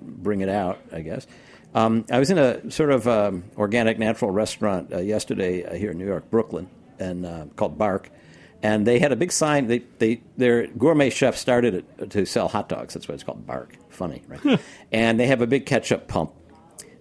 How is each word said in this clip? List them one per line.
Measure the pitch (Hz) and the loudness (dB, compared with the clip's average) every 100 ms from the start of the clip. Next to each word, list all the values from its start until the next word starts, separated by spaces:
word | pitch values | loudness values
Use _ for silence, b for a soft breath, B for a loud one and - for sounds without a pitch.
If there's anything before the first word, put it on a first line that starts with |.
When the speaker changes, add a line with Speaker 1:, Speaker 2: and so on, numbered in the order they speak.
Speaker 1:
bring | - - 90 98 | -18 -8 -4 -2
it | 95 | 0
out, | 101 92 95 - | -2 -2 -6 -10
I | 82 | -12
guess. | 80 104 - B B B B | -10 -10 -12 B B B B
Um, | 117 110 113 107 | 0 2 0 0
I | 123 | 2
was | 139 | 4
in | 185 | 4
a | 131 - 113 | 2 2 -6
sort | - 151 | -2 2
of, | 131 113 | 2 2
um, | 110 104 92 92 - | 2 0 -2 -8 -4
organic | 104 120 113 110 | 0 2 2 0
natural | 110 113 110 | -2 0 0
restaurant, | 95 107 - 107 92 80 | 0 -2 -2 -2 -2 -4
uh, | 87 | -4
yesterday, | 98 107 - 98 92 90 | -2 -2 -2 -2 -2 -2
uh, | - | -6
here | 85 101 | -6 -6
in | 85 | -4
New | 98 | -4
York, | 87 - | -6 -2
Brooklyn, | 113 110 87 90 - - - | -2 0 -6 -10 -18 -18 -10
and, | 92 90 87 | -8 -6 -8
uh, | 82 76 - | -10 -10 -4
called | 95 78 | -4 -2
Bark. | 107 98 - b b b b b | -2 -2 -6 b b b b b
And | 107 107 104 | 0 2 4
they | 120 | 4
had | 147 | 4
a | 120 | 2
big | 175 | 0
sign. | - 156 147 117 | 0 2 2 2
They, | 120 - - | -2 -4 -2
they, | 113 117 - - | 0 0 -6 0
their | 123 120 95 | 4 4 0
gourmet | 104 139 156 135 | 0 4 4 2
chef | - 131 - | 2 0 0
started | - 123 120 90 - - | 2 2 2 0 -6 -14
it | 101 | -6
to | 104 | -2
sell | 92 117 90 | 0 0 0
hot | 104 - | -2 -4
dogs. | - - | -8 -8
That's | - - | -12 -10
why | |
it's | 71 | -12
called | - 57 - | -10 -12 -10
Bark. | 65 - - - | -10 -10 -20 -18
Funny, | - 87 65 - | -10 -10 -10 -16
right? | - 294 220 B B | -2 2 2 B B
Speaker 2:
<laughs> | B | B
Speaker 1:
And | 113 113 113 | 2 4 4
they | 123 | 4
have | 131 | 2
a | 117 | 2
big | 135 - | 0 2
ketchup | 120 - 101 - | 0 2 -2 -2
pump | - 80 - - B B B B B | -2 -2 -6 -20 B B B B B